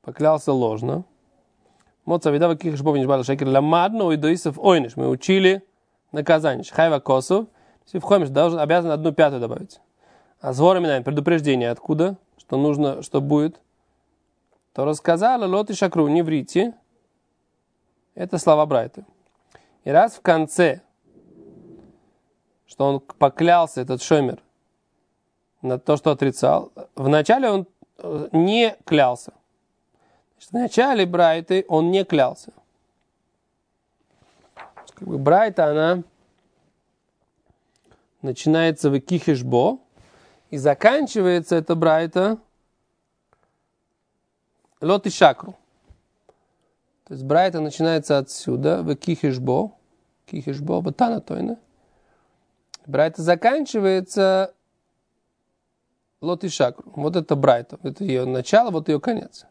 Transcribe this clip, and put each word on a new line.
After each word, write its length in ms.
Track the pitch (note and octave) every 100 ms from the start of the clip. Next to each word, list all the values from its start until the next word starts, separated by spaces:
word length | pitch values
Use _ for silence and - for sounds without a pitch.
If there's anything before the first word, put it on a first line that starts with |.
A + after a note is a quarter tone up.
Поклялся 500 | - - D#3 D#3 -
ложно. 520 | C3+ A#2 A2 B2 D#3 - _ _ _ _ _ _ _ _ _
Моца 260 | - E3 D#3+
видава 260 | D3 E3+ D#3+
кихаш 240 | E3+ D3
бов 160 | D3 C#3+
нишба 160 | C3
ла 100 | C3+
шекер. 260 | B2+ C3+ C3+
Ламадну 640 | C3+ D3+ E3 F#3 A3+ F#3
и 40 | D3+
доисов 420 | D3+ E3+ E3 C#3+
ойныш. 380 | G3+ E3+ A#2+ B2+
Мы 120 | C3
учили 540 | C3 - F#3+ F#3 G3 _ _ _ _ _
наказание. 540 | D3+ D3 D#3+ D#3 B2
Шхайва 360 | G2 - E3 C#3+
косов. 460 | - C3 - F#3+ A3+ _ _ _
Если 140 | _ F#3
в 40 |
хомиш 280 | - G3+ D3
должен, 280 | C3+ E3+ E3+
обязан 320 | D3 F3 E3+
одну 220 | D3+ D#3+
пятую 280 | D3 D3+ C3+
добавить. 400 | A#2 A#2 G3 - _ _ _ _ _ _
А 120 | C#3
с 60 | B2+
ворами, 260 | E3+ F#3
наверное, 200 | E3 C3+
предупреждение 680 | B2 D3 D3 E3 D3 B2+ A#2+
откуда? 460 | A#2 - D#3 F3+ F#3+ _ _
Что 180 | _ C3+
нужно, 460 | D3 C#3+ D3 C3+
что 180 | C#3+ E3
будет? 400 | C#3 D3 D#3 - _ _ _ _ _ _ _ _ _ _ _
То 120 | -
рассказала, 640 | C#3+ D3+ - E3+ A3 B3+ G3
лот 240 | F#3+ G#3
и 40 |
шакру, 340 | G3 F#3 E3 D3
не 140 | D#3
врите. 520 | D#3+ D#3 - E3+ A#3 - _ _ _ _ _ _ _ _ _ _ _ _ _
Это 240 | - F3+ E3+
слова 260 | - D3+ D3+
Брайты. 380 | C3 A#2 - - _ _ _ _ _ _ _
И 60 | -
раз 240 | D3+ A3
в 80 | -
конце, 580 | - D#3+ D#3 - E3+ - _ _ _ _ _ - - - - - - _ _ _ _ _ _ _ _
что 200 | - C#3
он 140 | C#3
поклялся, 800 | - - C#3 - E3+ F3 E3 -
этот 220 | B2+ B2+
шомер, 400 | - D#3 C3 - _ _ _ _ _ _ _ _ _ _ _ _
на 160 | B2+ B2+
то, 180 | - D3+
что 140 | D#3+
отрицал, 640 | C#3+ C#3 B2+ C3+ D#3 - - -
вначале 560 | - C3+ D3+ D3 B3 B3+
он, 160 | G3 F3 _ _ _
э, 300 | - D3+ D3+
не 440 | D#3+ F3+ A3+ A3+ F#3+
клялся. 500 | - D#3 B2+ B2 - _ _ _ _ _ _ _ _ _ _ _
Значит, 100 | -
в 40 |
начале 520 | A#3 A#3+ - C4 A#3+ F3+
Брайты 600 | F3 E3+ E3 E3 F#3 F#3+
он 220 | D#3+ E3+
не 120 | F#3+
клялся. 500 | F#3+ D3+ B2+ - - _ _ _ _ _ _ _ _ _ _ _ _ _ _ _ _ _ _ _ _ - - - -
Как 120 | - -
бы 120 | D3+
Брайта, 480 | C3+ F3+ A3 F#3 D#3
она 360 | D3+ D#3+ F3+ E3 _ _ _ _ _ _ _ _ _ _ _ _ _ _ _ _ _ _ _ _ _
начинается 680 | C#3 B2 D#3 D#3+ E3 D3+ D3
в 100 | C3+
Кихешбо 800 | - F3 - C#3 B2+ A#2+ D#3+ C4 _ _ _ _ _ _ _
и 80 | D3
заканчивается 1000 | C#3 C#3 G#3+ C#4 C#4 A3 F3+ F3+ D#3+ E3+
эта 180 | D#3+
Брайта 640 | E3 E3 D#3 E3 F3+ G3 A3 _ _ _ _ _ _ _ _ _ _ _ _ _ _ _ _ _ _ _ _ _ _ _ _
Лот 260 | D3+ G3 G3+
и 40 |
Шакру. 460 | - D#3+ B2+ - - _ _ _ _ _ _ _ _ _ _ _ _ _ _
То 80 | _
есть 120 | C#3
Брайта 360 | C3+ D#3 F#3 E3
начинается 560 | D3+ C#3+ E3 D#3+ D3 C#3+
отсюда, 640 | C3+ - - B2+ D3 F3
в 120 | E3 C3+
Кихешбо, 760 | - E3 D3 B2+ C3 C3 G#3 _ _ _ _ _
Кихешбо, 560 | _ - C#3+ C#3 D3 F3
Батана 400 | F3 - A#3 A3
Тойна. 380 | - - A3 A#3 _ _ _ _ _ _ _ _ _ _ _ - -
Брайта 340 | C#3 D#3+ D#3+
заканчивается 1300 | D#3+ E3+ A#3 D4 C#4 A3+ G3 F#3+ F#3 G#3 F#3+ F#3+ F#3+ _ _ _ _ _ _ _ _ _ _ _ _ _ _ _ _ _
Лот 220 | D#3 F3
и 40 | F#3+
Шакру. 420 | - B2 - - -
Вот 180 | D3
это 220 | F3 D#3 C#3+
Брайта, 420 | C#3 A#2+ B2 -
это 220 | C#3 C3+
её 200 | G3 B2+
начало, 460 | B2+ B2+ B2 G#3+ A#3+
вот 180 | D#3+ D#3
её 120 | D3+
конец. 460 | - A3+ - - _